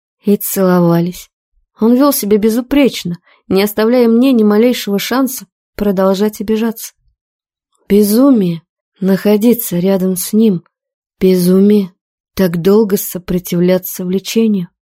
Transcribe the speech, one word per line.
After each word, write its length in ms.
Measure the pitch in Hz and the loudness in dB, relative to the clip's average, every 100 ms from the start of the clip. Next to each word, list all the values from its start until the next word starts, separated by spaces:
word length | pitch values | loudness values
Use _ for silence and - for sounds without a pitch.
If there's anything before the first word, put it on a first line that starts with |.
| _ _ | _ _
и 120 | 208 202 | -2 -2
целовались. 920 | - 196 185 180 170 170 175 175 - _ _ _ _ - | -2 -2 0 2 2 0 -2 -8 -18 _ _ _ _ -2
Он 160 | 220 | 0
вел 180 | 247 285 | 2 2
себя 260 | 277 202 214 | 0 0 0
безупречно, 800 | 220 226 240 285 269 - 175 175 _ _ - | 0 -2 -2 0 0 -2 -10 -10 _ _ -4
не 140 | 190 | -2
оставляя 460 | 208 214 220 254 233 | -2 -2 0 2 2
мне 240 | 226 269 | 2 2
ни 100 | 240 | 2
малейшего 560 | 208 208 247 240 - 202 | 2 2 2 0 -4 -6
шанса 480 | - 247 254 - - _ _ - | -4 -2 -4 -6 -18 _ _ -6
продолжать 640 | 202 190 190 190 214 214 | -4 0 0 0 -2 -4
обижаться. 520 | 208 220 233 226 - _ _ _ _ _ _ _ _ _ - | -4 -4 -4 -6 -14 _ _ _ _ _ _ _ _ _ 0
Безумие 760 | 202 202 214 277 233 180 165 _ _ _ - | 2 2 4 4 2 0 -4 _ _ _ -6
находиться 760 | 185 190 208 214 233 233 - 175 | -2 0 2 2 2 0 -2 -4
рядом 380 | 190 196 185 180 | 0 0 -2 -4
с 160 | - | -2
ним, 320 | 214 220 170 - _ _ _ _ - | 0 2 0 -6 _ _ _ _ -2
безумие 760 | 190 185 175 190 208 208 185 _ _ _ _ | 0 2 2 4 4 2 0 _ _ _ _
так 280 | - 185 170 | -4 -2 0
долго 340 | 185 208 214 202 | 2 2 2 -2
сопротивляться 1080 | - 185 - 180 180 175 180 185 - - | -6 -12 -6 -6 -4 -2 0 0 -4 -10
влечению. 640 | 185 190 - 226 220 202 175 _ | -6 -6 -4 -2 0 -2 -6 _